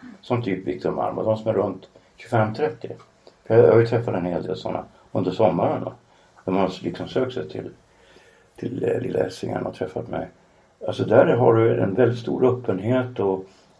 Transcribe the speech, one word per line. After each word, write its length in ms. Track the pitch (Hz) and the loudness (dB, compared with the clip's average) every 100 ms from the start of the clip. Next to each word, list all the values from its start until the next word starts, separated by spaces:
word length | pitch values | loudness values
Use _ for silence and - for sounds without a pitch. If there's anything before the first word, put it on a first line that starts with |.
| - - | -20 -12
som 220 | - 120 | -4 -2
typ 240 | 117 95 - | -2 -4 -4
Viktor 240 | - - | -4 -4
Malm, 260 | - - 92 | -2 -4 -2
och 60 | 98 | -2
de 120 | 107 | -2
som 100 | 113 | 0
är 40 | |
runt 300 | 98 104 - - - _ - | 0 -2 -4 -14 -20 _ -20
tjugofem, 360 | - 117 110 | -2 0 0
trettio. 420 | 110 151 - - - - _ - _ - | 0 -4 -4 -12 -14 -20 _ -20 _ 4
För 80 | 113 | 8
jag 140 | - | 8
har 60 | 113 | 8
ju 60 | 117 | 6
träffat 260 | 113 113 98 | 0 -2 -2
en 100 | 87 | -2
hel 180 | 82 | -4
del 120 | 87 - | -4 -6
såna 260 | 95 - - _ _ | -6 -8 -10 _ _
under 200 | - 92 | -4 -2
sommaren 520 | 80 107 82 131 156 | 2 2 4 0 -2
då. 100 | - - _ _ _ _ - | -6 -12 _ _ _ _ -2
De 120 | 95 | 0
har 140 | 90 - | 0 -2
liksom 240 | 85 85 87 | -8 -8 -6
sökt 260 | 127 127 | -4 -2
sig 160 | - - | -4 -8
till, 200 | 107 - - _ _ _ - _ _ _ - | -10 -12 -16 _ _ _ -20 _ _ _ -12
till, 280 | - - | -8 -4
eh, 180 | 117 117 | -2 -2
Lilla 180 | - - | -2 -2
Essingen 460 | - - - 104 - | -4 -4 -6 -6 -6
och 80 | - | -8
träffat 320 | - - - | -8 -8 -8
mig. 200 | 80 - - _ _ _ - - | -8 -10 -14 _ _ _ -10 -6
Alltså, 160 | - | -2
där 220 | - 113 170 | 4 6 6
har 280 | 120 123 | 6 4
du 280 | 113 113 - | 6 4 2
en 120 | 101 | 0
väldigt 260 | 95 117 120 | 2 2 0
stor 260 | - 135 127 | -4 2 2
öppenhet 760 | 123 - 92 104 127 120 - | 2 -2 -2 0 0 -2 -2
och, 240 | 98 95 - _ _ | -2 -2 -6 _ _